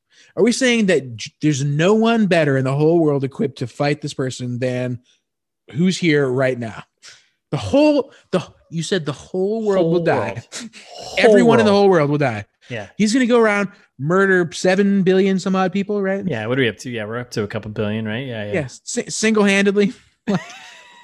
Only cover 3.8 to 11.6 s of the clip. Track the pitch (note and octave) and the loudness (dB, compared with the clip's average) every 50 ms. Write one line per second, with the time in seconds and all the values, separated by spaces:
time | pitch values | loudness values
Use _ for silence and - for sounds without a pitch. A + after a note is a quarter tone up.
3.8 | C#3+ D3 D3+ D3+ - C#3+ - - C#3 C3+ - - B2+ B2 B2 A#2 B2+ B2+ B2 B2 | -2 -2 -2 -4 -6 -10 -8 -6 -6 -6 -6 -8 -8 -8 -6 -4 -4 -4 -2 -2
4.8 | B2+ B2 B2 A#2+ - _ _ _ _ _ _ _ _ _ _ _ _ - G#2 C#3 | -4 -6 -6 -8 -12 _ _ _ _ _ _ _ _ _ _ _ _ -10 -4 0
5.8 | F3+ F#3+ E3+ - F#3 E3 D3 D3 C#3 C3 B2 C3+ C3+ C3 B2+ A#2+ A#2 A2 G2+ G#2 | 0 0 0 0 0 2 2 2 2 0 0 0 0 0 -2 -4 -8 -10 -12 -14
6.8 | - _ _ _ - - - _ _ _ _ _ _ _ D#3 C3+ - - - C#4 | -18 _ _ _ -20 -20 -20 _ _ _ _ _ _ _ -8 -8 -4 0 2 4
7.8 | D4+ D4+ D4 C#4 - - - _ _ _ - F3 - - - _ _ _ D#3 E3 | 4 4 4 2 -2 -4 -12 _ _ _ -4 -4 -4 -6 -14 _ _ _ -8 -8
8.8 | D#3 - - F3+ D3 D3+ C3+ - - - - F#3 F#3+ G3+ A3 A3+ G#3+ G#3 F#3+ F#3 | -4 -2 -2 -2 -2 -4 -8 -10 -12 -10 -6 -4 -2 -2 -2 -2 -2 0 2 2
9.8 | E3+ E3 E3+ F3 E3 E3 C#3 B2+ G2+ A2 A2+ A#2+ - _ - - A#3+ - - - | 2 2 2 2 2 2 0 0 -2 -4 -8 -10 -14 _ -16 -16 -16 -16 -18 -20
10.8 | - - - - - - - F#3 - A3+ G#3 - A#3+ A#3 A3+ A#3 | -20 -20 -20 -18 -16 -8 0 2 4 6 6 6 6 6 4 4